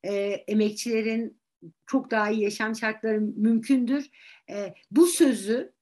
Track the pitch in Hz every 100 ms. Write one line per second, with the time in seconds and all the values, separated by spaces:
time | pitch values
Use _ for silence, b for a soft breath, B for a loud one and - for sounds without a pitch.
0 | 185 202 202 190 - 214 208 208 240 220
1 | 220 226 226 _ _ _ 170 _ - 269
2 | 262 220 208 220 208 214 220 220 220 214
3 | 220 214 214 - 214 226 226 269 240 277
4 | 277 B B B - 202 196 B B 220
5 | 349 349 302 214 196 240 359 _